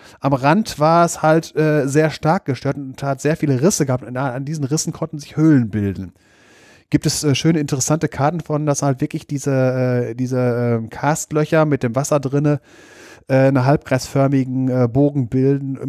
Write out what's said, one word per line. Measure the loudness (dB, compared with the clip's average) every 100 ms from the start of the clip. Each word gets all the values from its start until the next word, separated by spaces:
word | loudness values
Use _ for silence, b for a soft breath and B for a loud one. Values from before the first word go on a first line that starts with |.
| B B
Am | -2
Rand | 2 2 2 0 0
war | 2 4 2
es | 2
halt, | 2 2 0 -2
äh, | 0 2 2
sehr | 2 0
stark | 0 0 0 -2
gestört | -4 -4 -6
und | -10 -8
hat | -6 -2
sehr | -2 0
viele | 0 2
Risse | 2 2 0
gehabt. | -2
Und | -4 -6
an | -4 -4
diesen | -6 -4
Rissen | -2 -2 -4
konnten | -6 -8 -10
sich | -8 0
Höhlen | 4 4 2
bilden. | -2 -2 -4 -10 -16 b b b b b b b
Gibt | -2 0
es, | -2
äh, | 0
schöne, | 2 2 0
interessante | -2 -2 0 -2 -2
Karten | -2 -2 -2
von, | -4 -2 -2
dass | 0
halt | 0 -2
wirklich | -4 -6 -8
diese, | -6 -2 2 2 0 0 0 -2
äh, | -4
diese, | -2 0
ähm, | 0 0 0 0 -4
Karstlöcher | -4 -2 -2 -2 -2 2 2 2
mit | 2
dem | 0 -2
Wasser | 0 -2
drinne, | 0 0 0 0 B B B B B B 0
äh, | 4 4
eine | 4 2
halbkreisförmigen, | 2 0 -4 -2 0 2 2 0 -2 0
äh, | 2 2
Bogen | 2 2 2 -2
bilden | 0 2 0 -2 -6